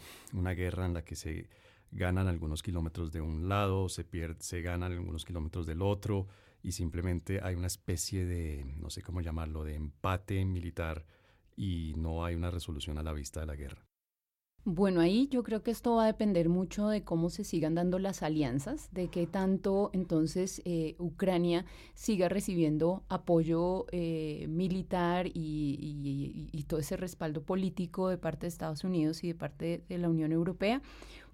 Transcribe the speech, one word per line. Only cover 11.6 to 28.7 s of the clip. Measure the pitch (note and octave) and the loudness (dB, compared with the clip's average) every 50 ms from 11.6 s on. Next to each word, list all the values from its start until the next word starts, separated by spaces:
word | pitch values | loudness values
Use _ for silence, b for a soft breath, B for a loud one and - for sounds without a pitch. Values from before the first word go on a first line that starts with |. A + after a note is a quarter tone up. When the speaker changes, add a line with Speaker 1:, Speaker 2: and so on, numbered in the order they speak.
| - G2 F2 E2+ E2 D#2 D#2 | -2 -2 0 0 -2 -2 -2
Speaker 1:
no | D#2+ D#2+ D#2+ D#2+ E2 E2+ | -2 -2 0 0 0 -2
hay | E2+ F2 | -2 0
una | E2+ E2+ F2 | 0 0 -2
resolución | F2 F2 - - D#2+ C#2+ C#2 - D2+ D2+ | -2 -2 -4 -6 -6 -6 -4 -4 -4 -4
a | D#2 | -4
la | D#2+ D#2 | -4 -4
vista | D2+ C#2+ - - D#2+ | -4 -6 -6 -6 -6
de | D#2 | -6
la | D#2 D2 | -6 -6
guerra? | D2 D2 C2+ - - - _ _ _ _ _ _ _ _ _ _ _ _ _ _ - - | -6 -8 -10 -10 -12 -18 _ _ _ _ _ _ _ _ _ _ _ _ _ _ -8 -4
Speaker 2:
Bueno, | G#3+ F3 D#3 G#3 G3 F#3 E3+ | -2 2 4 4 4 6 6
ahí | E3 E3+ F#3+ A3+ C4+ C#4 | 6 6 6 6 4 4
yo | - B3 A#3 | 2 0 0
creo | - A3+ G#3+ - | 0 -2 -2 0
que | - | -2
esto | A3+ - - A#3+ A#3 | -2 0 2 4 4
va | A3+ A3 | 6 6
a | A3 | 6
depender | G#3+ - A3 G#3 G3 E3+ E3+ E3 | 4 4 2 4 4 6 6 6
mucho | F3 F3+ F#3+ F3 - - G#3 G#3+ | 4 4 2 0 0 0 2 2
de | G#3+ G#3 G#3 | 2 0 0
cómo | - F3 E3 E3 F3 | 0 0 2 2 2
se | E3+ - G#3 | 0 -2 -4
sigan | - - E3+ D3+ D#3+ D#3+ | -2 0 0 2 2 2
dando | E3+ F3 F3+ F3+ F#3 | 4 4 4 2 2
las | F#3+ F#3+ F3+ - F#3 | 0 0 -2 -2 -2
alianzas, | D3+ D#3 D#3 D3+ B2+ A#2+ C#3+ C#3 - C4+ D#4 - - - | 0 2 2 2 2 2 0 -2 -2 -4 -6 -8 -8 -4
de | F#3+ F3+ E3+ | -4 -4 -2
qué | - F3+ E3+ | 0 0 0
tanto | E3+ E3+ G3 F#3+ F#3+ F#3+ F#3 - G3 G3 G3 G3+ G#3 - | 0 0 0 2 2 2 2 2 2 2 2 2 2 0
entonces, | F#3 F3+ F3 F3 D#3 D#3 D#3+ D#3+ F#3 F#3 G3 - - - | -2 0 2 4 4 4 2 2 0 -2 -2 -4 -6 -4
eh, | F3 F3 E3 D#3+ D#3 - - | -2 0 0 0 -2 -4 -4
Ucrania | F3 F3 E3 - G3 F#3 F#3 E3+ E3+ F3 E3+ E3+ F3+ B B B B B B | -6 -6 -4 0 2 4 4 4 4 4 4 2 0 B B B B B B
siga | B - - A3 F3+ F3+ F3 | B -2 0 2 4 4 4
recibiendo | F3+ G3+ G3 - F#3+ E3+ E3 D3+ D3+ D3+ D#3 E3+ F#3 F#3+ - - | 2 2 0 0 2 4 4 4 4 4 4 4 2 0 -2 -4
apoyo, | F#3 F3+ - - F3 E3 E3 E3 E3 E3 E3+ F3+ F#3 F#3+ - - - | -4 -2 2 6 6 6 6 6 4 4 4 2 2 0 -2 -4 -2
eh, | F3+ E3+ E3 E3 D#3+ D#3 D#3 D3+ D3+ D3+ D3+ | -2 0 0 0 -2 -2 -4 -4 -4 -4 -2
militar | D#3 E3 F#3 F#3 F3+ F#3+ F3 - - F3+ F3 E3+ F3 F3+ F#3 F#3 | 0 2 2 2 2 0 -2 0 0 2 4 4 4 2 0 0
y, | - | -2
y, | E3+ D#3+ D#3 D3+ D3+ D3+ C#3+ C#3 - - D#3 D3 D3 C#3+ C#3 C#3 C#3 C#3 C#3 - D#3 D#3 - | -4 -4 -2 -2 0 0 0 0 -2 -4 -6 -6 -4 -4 -2 -2 -2 -2 -4 -6 -8 -10 -8
y, | - | -8
y | D#3 D3 | -8 -6
todo | - F3 D#3 | -2 -2 -2
ese | D#3 - G#3+ G#3 | -2 -2 -4 -4
respaldo | F#3 F3+ - - F3 D#3+ D3+ D#3+ D3 | -4 -6 -6 -4 -4 -4 -4 -4 -2
político | - F#3 F#3+ F#3+ F#3 E3+ - F3+ E3+ - - F#3 F#3 | -2 0 0 0 0 0 -2 -4 -4 -2 0 0 0
de | F#3 F3+ | 0 0
parte | - E3 D#3+ D#3 - | -2 -4 -4 -4 -4
de | F3 | -6
Estados | E3 - E3+ D#3+ | -6 -4 -4 -4